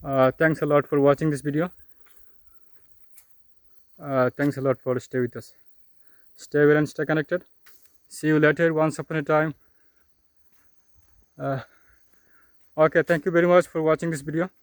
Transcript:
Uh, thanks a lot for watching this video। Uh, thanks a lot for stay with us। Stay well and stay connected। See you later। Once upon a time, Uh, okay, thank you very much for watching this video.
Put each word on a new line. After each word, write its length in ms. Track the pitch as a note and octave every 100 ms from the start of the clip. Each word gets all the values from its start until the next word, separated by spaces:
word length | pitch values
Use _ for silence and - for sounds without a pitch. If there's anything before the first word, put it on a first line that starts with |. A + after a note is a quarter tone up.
Uh, 280 | - C3+ C3 -
thanks 180 | D#3+ D3
a 100 | D3+
lot 120 | D3 C#3+
for 120 | D3
watching 320 | C#3 C#3 D#3+
this 140 | C#3+ C#3+
video। 200 | C#3+ F3+ _ _ _ _ _ _ _ _ _ _ _ _ _ _ - _ _ _ _ _ _ _ _
Uh, 320 | D3+ C3+ B2+
thanks 260 | - C#3+ C#3
a 60 |
lot 140 | C3+ B2+
for 100 | - B2
stay 220 | - B2+
with 160 | B2 A#2
us। 100 | - _ _ _ _ _ _ _ _ _
Stay 220 | - D3 D3
well 120 | D3+
and 100 | D3
stay 160 | -
connected। 360 | D3+ D#3 D3 F3+ - _ _ - _ _ _
See 160 | - D3+
you 100 | D#3
later। 300 | D3+ D3+ E3+
Once 240 | D#3 D#3 D3
upon 180 | D#3+ D#3+
a 80 |
time, 280 | D3 D#3 D#3+ - _ _ _ _ _ _ _ _ _ _ _ _ _ _ _ _ _ -
Uh, 220 | C#3 C3 - _ _ _ _ _ _ _ _ _ _ -
okay, 260 | D#3 E3+
thank 220 | D3+ E3+
you 60 | F#3
very 160 | E3+ F3
much 200 | F3 E3+
for 140 | E3
watching 300 | D#3 D#3 E3+
this 120 | D#3
video. 280 | C#3+ D#3 F3+ _